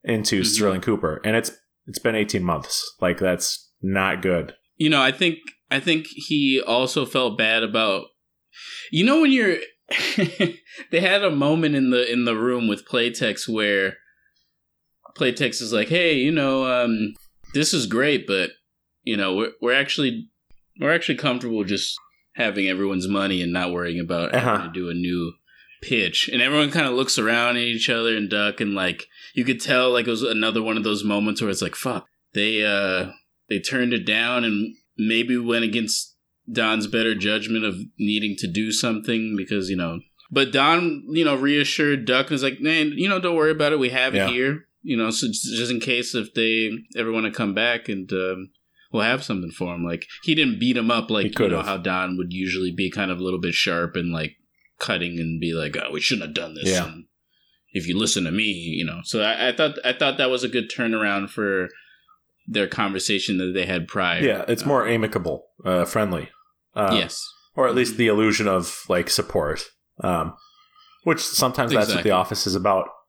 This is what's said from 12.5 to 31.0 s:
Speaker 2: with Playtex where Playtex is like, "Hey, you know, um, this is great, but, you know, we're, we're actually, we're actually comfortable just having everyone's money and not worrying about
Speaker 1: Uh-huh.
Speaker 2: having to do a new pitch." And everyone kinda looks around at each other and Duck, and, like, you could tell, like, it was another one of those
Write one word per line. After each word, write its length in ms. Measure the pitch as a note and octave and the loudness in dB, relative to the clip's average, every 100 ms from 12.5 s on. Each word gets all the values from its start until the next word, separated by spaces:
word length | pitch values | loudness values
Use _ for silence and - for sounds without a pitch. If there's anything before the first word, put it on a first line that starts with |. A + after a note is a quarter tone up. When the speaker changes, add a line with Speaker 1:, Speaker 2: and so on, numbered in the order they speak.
| B2 A#2 | 2 0
Speaker 2:
with 180 | G2+ - | -2 -2
Playtex 600 | B2 A#2 A#2 A#2+ G2+ - | 0 0 0 -2 -2 -4
where 480 | A2 G#2 G2+ F#2+ - _ _ _ _ _ _ _ _ _ _ - - | 0 2 2 0 -4 _ _ _ _ _ _ _ _ _ _ -20 -2
Playtex 440 | C3 A#2 C3 - | 0 0 -2 -2
is 120 | A2+ | -2
like, 160 | A2 G#2+ | 0 2
"Hey, 260 | E3+ E3+ | 2 2
you 160 | C#3+ C#3 | 2 2
know, 340 | D#3+ C3+ C3+ C3 | 2 2 2 2
um, 480 | B2 A#2+ A2 G#2 - - _ - | 2 2 0 -2 -6 -20 _ -4
this 200 | - D#3 | -2 0
is 120 | E3 G#2+ | 0 0
great, 400 | A2 C#3+ C3 - | 2 2 0 0
but, 240 | G2 F2 - _ _ _ _ | -2 -2 -6 _ _ _ _
you 140 | - G#2 | -4 -2
know, 180 | F#2+ F#2+ | 0 0
we're, 140 | A2+ - | -2 -2
we're 140 | A#2+ | 0
actually, 540 | C3 C#3 - C3+ A#2 - _ _ - _ - | 2 0 0 0 -2 -10 _ _ -20 _ -4
we're 120 | C#3 | 0
actually 240 | E3+ - B2+ | 0 0 -2
comfortable 460 | D3 B2 B2 A2 | -2 -2 -2 -2
just 300 | G2 G2 - - - _ _ - | 0 -2 -2 -8 -14 _ _ -2
having 300 | A2+ G2+ F#2+ | -2 0 0
everyone's 380 | F#2+ G2 F#2+ F#2 | 0 0 0 0
money 340 | G2 G2 F#2 | 0 0 0
and 100 | F2 | 0
not 200 | F2+ F2+ | -2 -2
worrying 280 | F2 F2 E2+ | -2 -2 -4
about 340 | E2+ F2 E2+ | -2 -2 0
Speaker 1:
Uh-huh. 220 | B2 B2 G#2 | 0 2 0
Speaker 2:
having 140 | F2 | -2
to 80 | E2+ | -6
do 80 | F2 | -4
a 60 | |
new 380 | E2+ F2+ F2 E2+ - _ - - - | -2 -2 -2 -4 -8 _ -20 -20 -18
pitch." 480 | - A#2+ F#2 - - | -2 0 2 0 0
And 80 | B2+ | 2
everyone 300 | B2+ D3+ D3 | 2 4 2
kinda 200 | E3 C#3 | 2 0
looks 280 | B2+ C3 - | 0 0 0
around 380 | A2 A#2 A#2+ A#2+ | 2 2 2 0
at 60 | |
each 260 | A#2+ A2+ A#2+ | -2 -2 0
other 260 | A#2 A#2 A2 | 0 2 0
and 140 | G#2 | 0
Duck, 300 | G#2 G#2 G#2 | 0 0 0
and, 140 | G#2 | -2
like, 320 | G2 F#2 E2+ - - - | 0 -2 -4 -12 -20 -6
you 100 | - | -2
could 160 | B2 A2+ | 0 -2
tell, 300 | - B2+ B2+ | 0 2 4
like, 160 | B2 A#2 | 2 0
it 40 | |
was 120 | A2+ | -2
another 400 | A#2 A2 A2 A2 | 0 0 0 0
one 140 | A2 A2 | 0 0
of 60 | |
those 200 | G#2+ G#2 | 0 0